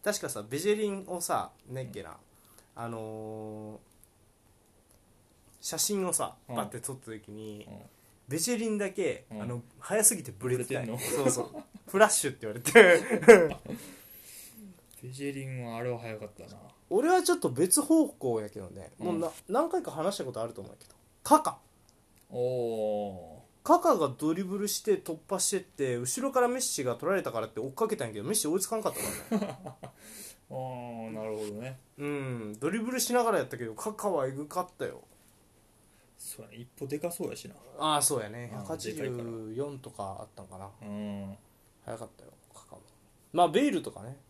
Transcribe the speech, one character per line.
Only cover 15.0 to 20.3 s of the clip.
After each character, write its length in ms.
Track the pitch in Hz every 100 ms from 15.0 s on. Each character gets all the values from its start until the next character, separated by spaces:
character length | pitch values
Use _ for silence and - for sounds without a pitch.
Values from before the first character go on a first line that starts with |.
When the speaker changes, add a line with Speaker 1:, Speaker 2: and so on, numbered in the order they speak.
Speaker 2:
ベ 60 | 127
ジ 160 | 127 143
ェ 80 |
リ 120 | 139 135
ン 200 | 131 120
は 100 | 113
あ 60 |
れ 60 | 123
は 100 | 117
速 180 | 117 107
か 100 | 107
っ 20 |
た 160 | - 85
な。 120 | - - - _
Speaker 1:
俺 200 | 196 302
は 120 | 370
ち 80 | 359
ょ 20 | 349
っ 40 |
と 100 | 151
別 320 | 123 185 294
方 260 | 285 320 285
向 320 | - 123 113
や 100 | -
け 100 | -
ど 100 | 92
ね。 220 | 92 90 -
Speaker 2:
う 40 |
ん。 20 | 175
Speaker 1:
も 80 | 165
う 40 |
な-、 120 | 165 - -
何 200 | 226 330
回 140 | 370
か 80 | 214
話 240 | 160 170 202
し 20 |
た 40 |
こ 80 | 135